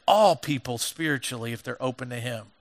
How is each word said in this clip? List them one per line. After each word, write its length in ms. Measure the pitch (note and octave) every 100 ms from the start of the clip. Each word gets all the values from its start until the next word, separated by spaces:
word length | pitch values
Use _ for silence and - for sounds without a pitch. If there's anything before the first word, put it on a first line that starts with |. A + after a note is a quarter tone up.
| -
all 280 | G#3 G3+
people 440 | D3 D3 C3+ B2+ A#2
spiritually 720 | - - D#3 C3+ - A#2+ A#2
if 80 | A#2
they're 180 | B2 -
open 300 | C3 - B2
to 100 | A#2+
him. 280 | B2 A2+ G2+ _